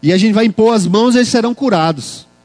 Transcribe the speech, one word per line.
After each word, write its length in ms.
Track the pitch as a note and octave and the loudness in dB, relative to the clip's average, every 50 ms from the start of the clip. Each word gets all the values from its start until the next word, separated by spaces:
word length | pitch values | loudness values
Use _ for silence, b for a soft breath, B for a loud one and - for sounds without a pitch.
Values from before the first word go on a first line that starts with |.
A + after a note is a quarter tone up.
E 120 | - D3 F3 | 0 0 0
a 60 | F#3+ | 2
gente 140 | F#3+ A3 G#3 | 2 2 2
vai 120 | G#3+ A3+ | 2 0
impor 280 | A#3 F#3+ - A3 A3+ A#3 | 0 0 2 0 2 2
as 140 | A3 F#3 | 0 0
mãos 300 | E3+ F3 G#3 A3+ B3 A#3+ | 0 0 2 2 2 2
e 20 | B3 | 2
eles 100 | B3 A#3 | 0 2
serão 240 | - B3 A3+ A#3+ A#3+ | 0 -2 -2 -2 -4
curados. 760 | - C#4 C4 G#3 E3+ D#3+ E3 E3 C#3+ B2 - - - - _ _ _ _ | -4 -2 -2 0 0 0 -2 -2 -4 -8 -16 -16 -20 -20 _ _ _ _